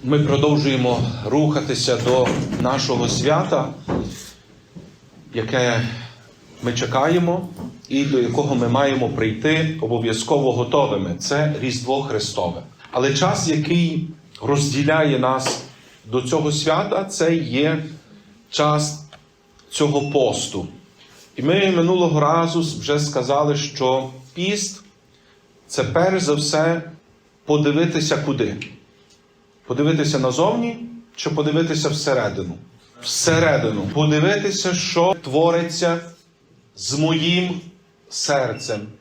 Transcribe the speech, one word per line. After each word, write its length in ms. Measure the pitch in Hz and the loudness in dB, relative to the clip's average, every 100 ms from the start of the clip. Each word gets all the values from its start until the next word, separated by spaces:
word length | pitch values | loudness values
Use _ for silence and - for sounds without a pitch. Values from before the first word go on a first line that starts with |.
Ми 140 | 123 147 | 2 2
продовжуємо 800 | 147 143 147 147 139 131 123 117 - - | 4 2 4 4 2 2 2 0 -2 -4
рухатися 720 | 104 139 151 147 - 123 - 120 | 0 2 2 0 -2 -2 0 0
до 320 | 120 127 123 - - - | 4 4 4 0 -2 -2
нашого 480 | 123 135 - 107 120 | 0 0 0 0 0
свята, 680 | - 135 156 190 139 123 - - 139 - - - - - - _ - - - - - - | 0 2 2 2 0 -2 -8 -6 -4 -4 -10 -16 -20 -20 -20 _ -20 -20 -20 -20 -20 -8
яке 460 | 120 110 135 123 117 120 - - - - - - - | -6 -2 0 2 2 -2 -6 -14 -20 -20 -20 -20 -6
ми 100 | 120 | -4
чекаємо 760 | 120 123 131 147 175 170 180 185 - - - - | -2 0 2 4 4 2 0 -4 -12 -14 -16 -4
і 160 | 135 | -2
до 160 | 143 135 | 2 2
якого 340 | 120 117 143 | 2 0 0
ми 140 | 131 117 | 2 2
маємо 400 | 123 139 135 117 | 2 2 2 -2
прийти 720 | - 110 107 151 160 160 156 | 0 -2 0 0 2 0 -2
обов'язково 720 | 113 117 113 110 - 147 131 | -2 0 0 -2 0 2 2
готовими. 600 | 113 120 147 135 101 92 87 | 0 2 2 2 0 -4 -6
Це 360 | - 143 151 147 | -2 0 0 0
Різдво 420 | 131 110 120 135 | -4 -4 -2 -2
Христове. 600 | 135 110 - - 90 82 - - - | -2 -4 -4 -4 -4 -6 -12 -20 -8
Але 240 | 127 135 | -2 0
час, 340 | 147 185 143 156 | 2 0 0 0
який 600 | 151 147 170 170 160 - - - - | 0 2 2 2 0 -6 -12 -20 -10
розділяє 760 | - 143 143 123 143 160 156 131 | 0 0 2 0 2 2 2 2
нас 460 | 127 131 131 - - - - - 110 | 2 0 -2 -6 -10 -20 -20 -20 -4
до 120 | 123 | -4
цього 300 | - 160 151 | 0 0 0
свята, 520 | 147 - 160 202 - | 0 0 0 0 -2
це 320 | 196 - 165 170 | -4 0 2 2
є 480 | 117 123 151 160 - - - - - - _ | 0 0 2 0 -4 -14 -20 -20 -20 -20 _
час 540 | - 151 151 151 - - - _ _ _ _ - | 0 2 2 0 -6 -14 -20 _ _ _ _ -12
цього 400 | - 147 143 143 | 0 2 2 2
посту. 560 | 143 123 - - 98 87 - - _ - - - - | 2 2 0 -6 -6 -10 -14 -20 _ -20 -20 -20 -6
І 60 | |
ми 300 | 131 185 196 185 | 0 2 4 2
минулого 440 | 170 180 170 147 | 2 4 4 4
разу 400 | 147 165 165 165 160 143 | 4 2 2 0 -2 -4
вже 200 | - 147 | -2 0
сказали, 560 | 147 139 123 139 147 147 | 0 -2 0 2 2 0
що 540 | - - 131 131 131 - - | -4 -2 0 0 -2 -12 -18
піст — 500 | - 185 208 - - - _ _ _ _ _ _ _ _ | -6 -4 -2 -6 -10 -20 _ _ _ _ _ _ _ _
це 180 | - | -4
перш 380 | 127 160 180 190 | -2 2 2 2
за 120 | 147 | 0
все 480 | 147 147 156 160 170 160 - _ _ _ _ | 0 0 0 2 0 -4 -18 _ _ _ _
подивитися 720 | - 147 151 143 165 175 156 143 | 0 2 4 2 2 0 0 -2
куди? 400 | 147 127 104 - - - _ _ _ _ _ _ _ _ - | -2 -2 -2 -4 -12 -18 _ _ _ _ _ _ _ _ -8
Подивитися 520 | 123 147 160 147 139 | 0 2 2 0 0
назовні 580 | 127 131 180 233 233 233 - - - - | 0 2 0 0 -2 -6 -12 -16 -20 -8
чи 140 | 156 | -6
подивитися 580 | 156 151 156 165 156 151 | -2 0 0 0 0 -2
всередину? 680 | 151 - 127 107 95 90 82 - - - - | -2 0 0 0 -4 -8 -10 -16 -20 -20 -14
Всередину. 880 | - - - 160 165 139 120 104 101 | -8 -2 2 4 4 2 0 -2 -2
Подивитися, 800 | 143 151 151 170 202 202 196 185 | 0 2 4 4 2 0 -2 -2
що 420 | 180 - 170 175 190 | -2 -2 2 2 2
твориться 760 | - 139 170 170 170 160 175 170 - - _ _ _ _ _ - | 0 2 4 2 0 -2 0 -2 -6 -20 _ _ _ _ _ -12
з 220 | - 143 | -6 0
моїм 600 | 156 160 165 180 180 - - - _ _ _ | 0 2 2 0 0 -4 -10 -20 _ _ _
серцем. 720 | - - 143 123 107 - 107 104 - | -8 -2 0 0 -4 -6 -6 -8 -16